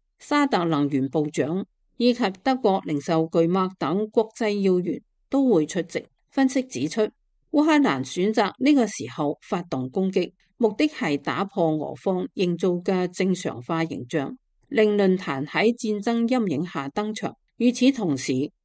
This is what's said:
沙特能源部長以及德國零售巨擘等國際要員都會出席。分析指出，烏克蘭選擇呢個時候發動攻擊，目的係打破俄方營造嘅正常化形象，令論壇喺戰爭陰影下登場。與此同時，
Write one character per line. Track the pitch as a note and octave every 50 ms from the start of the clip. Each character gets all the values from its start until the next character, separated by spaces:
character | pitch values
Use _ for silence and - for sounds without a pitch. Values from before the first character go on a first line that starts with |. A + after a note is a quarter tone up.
| _ _ _ _
沙 | - - D4 D4 C#4+ C#4
特 | A3+ F#3 E3+
能 | E3 D#3+ C#3+ C#3+ C#3
源 | D3 C3 C3+ C3
部 | - D#3+ D3 D3+
長 | - E3+ C3+ D3+ E3+ F#3+ - _ _ _ _ _ _ -
以 | A#3 B3
及 | A#3+ A#3+ A#3+ F#3+ F#3+ -
德 | - C4+ C4
國 | B3+ - G#3 F#3+ F#3+ -
零 | F3+ D3+ C#3+
售 | - - E3 D#3+ D#3+ D#3+
巨 | - E3+ E3
擘 | E3 F#3 F#3+ F#3 F#3 F#3+ -
等 | E3 C#3 F3 G3+ G#3+ G#3+
國 | - A#3+ G#3+ A3 _
際 | - A#3 G#3+ G#3 G#3
要 | F#3+ F#3+ F3+ F3+
員 | F3 E3+ - - _ _ _ _ _ -
都 | C4 C#4 C4+ B3+
會 | G#3 D#3+ D3+
出 | D3+ - F#3 E3 -
席。 | - - - _ _ _ _ _
分 | - C#4 C4+ C4
析 | C4 C4+
指 | B3+ B3+ - A#2 C3+ E3
出， | - A3+ G#3+ - _ _ _ _ _ _ _ -
烏 | - C#4+
克 | D4+ E4 D4+ D4 C#4
蘭 | G3+ C#3 B2+
選 | C3 - - F3+ F#3 G#3+
擇 | A3 A#3+ G3+ F#3 - -
呢 | B3+ D4 D4+
個 | C4+ A3+
時 | G3+ - - - A#2+ -
候 | E3+ D3+ C#3+ D#3 _
發 | _ - G3+ F3 E3+
動 | - D3+ C3 B2+ B2+
攻 | - F#3+ F#3+ F#3+
擊， | F#3 F#3 F3 - _ _ _ _ _
目 | - A#3 A3
的 | G#3+ - D#4 D4+
係 | - - A3+ D#3+ C#3+ C#3
打 | - D3+ A#2+ D3+ G3
破 | A3 - G#3 E3+ D#3+
俄 | D#3 D#3 C#3+ C#3 B2+
方 | - - G3+ F#3 F3+ F#3 - -
營 | - F#3 F3 E3+
造 | E3+ G3 F#3
嘅 | F3 F3 F3+ G3 F#3+ F#3 F3+ F3+
正 | F3+ - F#3 F#3+ F3+
常 | F#3 - D3+ - A#2
化 | B2 - E3+ E3 E3
形 | E3 D3 - B2 -
象， | - D3+ C3+ - B3+ - _ _ _ _ _ -
令 | - A3 G#3+ G#3 G#3
論 | G#3 G3 F#3 F#3 F#3
壇 | - E3 C#3 C3+ D3
喺 | D3+ - D#3+ G3 A#3 A#3+
戰 | - - G#3+ G#3 G#3
爭 | G3+ A#3 A#3 A#3 A#3
陰 | A3+ B3+ B3+ G#3+ F#3
影 | C#3 C#3 F3+
下 | E3+ - D#3+ C3+ C#3
登 | - G#3 G#3 G#3+
場。 | G#3+ - G3+ - - _ _ _ _ -
與 | A3+ B3
此 | A#3+ - B3 C4+
同 | C4+ A#3+ G#3 D#3+ C#3
時， | B2+ - - C3 B2+ D3 - _ _ _